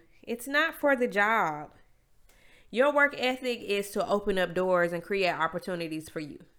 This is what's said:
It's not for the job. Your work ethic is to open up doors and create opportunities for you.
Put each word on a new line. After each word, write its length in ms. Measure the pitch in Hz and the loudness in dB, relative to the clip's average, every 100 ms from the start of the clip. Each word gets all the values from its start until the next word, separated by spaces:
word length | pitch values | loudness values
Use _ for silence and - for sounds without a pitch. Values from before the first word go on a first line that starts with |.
| - - | -18 -20
It's 240 | - 233 269 | -10 -10 -2
not 280 | 285 320 | 0 0
for 200 | 311 294 | 2 2
the 140 | 262 240 | 4 2
job. 640 | 190 208 226 170 151 147 - - _ _ _ - - - - - | 2 4 4 2 -2 -10 -18 -20 _ _ _ -20 -20 -20 -20 -6
Your 240 | 208 277 | 2 4
work 220 | 285 277 - | 6 4 2
ethic 460 | 254 254 254 233 | -2 -2 -4 -4
is 280 | - 202 202 | -2 -2 -2
to 160 | 208 175 | -2 0
open 320 | 202 208 190 | 0 0 0
up 140 | 175 | 0
doors 400 | 170 185 180 170 | 0 2 2 2
and 80 | 170 | -2
create 300 | - 196 180 | -4 -2 0
opportunities 800 | 147 160 175 190 180 165 156 156 | 0 -2 -2 -6 -6 -6 -8 -10
for 100 | 165 | -10
you. 220 | 151 - - | -10 -14 -18